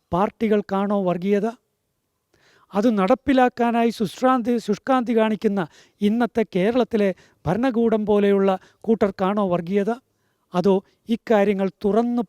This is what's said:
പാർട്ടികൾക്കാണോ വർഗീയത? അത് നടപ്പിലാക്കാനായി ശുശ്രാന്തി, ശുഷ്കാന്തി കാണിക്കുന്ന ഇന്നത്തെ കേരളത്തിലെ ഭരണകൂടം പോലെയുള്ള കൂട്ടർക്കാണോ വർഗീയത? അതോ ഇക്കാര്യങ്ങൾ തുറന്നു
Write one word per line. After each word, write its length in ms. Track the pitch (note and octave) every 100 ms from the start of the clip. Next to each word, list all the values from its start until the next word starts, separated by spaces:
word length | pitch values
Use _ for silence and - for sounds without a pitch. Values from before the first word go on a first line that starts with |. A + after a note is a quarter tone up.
| -
പാർട്ടികൾക്കാണോ 920 | F3 G#3 - A3 G#3 - G3 G3+ G#3
വർഗീയത? 420 | F#3 F3 F#3+ G3+ A3 A#3 _ _ _ _ _ _ _ _ _ _ _
അത് 240 | G3 A#3 G#3+
നടപ്പിലാക്കാനായി 920 | F#3 B3+ - C4 B3 - A#3 A#3 A#3
ശുശ്രാന്തി, 680 | - G#3 - B3+ B3+ A3+ A#3+
ശുഷ്കാന്തി 580 | G#3 G3 - C4 A#3 A3+
കാണിക്കുന്ന 500 | A3 G#3+ A3 G3 D#3 - _ -
ഇന്നത്തെ 460 | G#3 A#3 A#3+ - A3 F#3
കേരളത്തിലെ 580 | G3 B3 A#3 G#3+ G3+ F3+ _ _ D3
ഭരണകൂടം 600 | F#3+ C4 A3+ A#3 A3 G#3
പോലെയുള്ള 520 | G#3 G3+ G3 G3 F#3 _ _
കൂട്ടർക്കാണോ 680 | - A3+ G3+ - F#3+ G#3 G3
വർഗീയത? 420 | F3 E3+ G3+ G3 A#3+ _ _ _ _ _
അതോ 300 | F3+ G3 F#3+ - _ -
ഇക്കാര്യങ്ങൾ 600 | A3+ - G#3+ G3+ F#3+ G3 -
തുറന്നു 380 | G3+ G#3 A#3+ A#3+